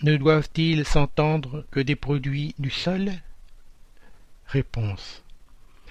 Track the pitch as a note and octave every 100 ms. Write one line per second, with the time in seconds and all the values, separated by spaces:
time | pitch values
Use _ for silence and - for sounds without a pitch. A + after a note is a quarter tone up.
0 | D3+ D3+ C#3+ D#3 D3 - E3 D#3 C#3+ D3+
1 | C#3+ - D3+ D#3 C3+ D3 - C#3+ C3+ D3
2 | C3 C#3+ C3+ C#3 D3+ - C3+ - F3 F#3+
3 | G3 F#3 - - - - - - - -
4 | - - - - - C#3 - A#2 G#2 F#2+
5 | - - - - - - - - -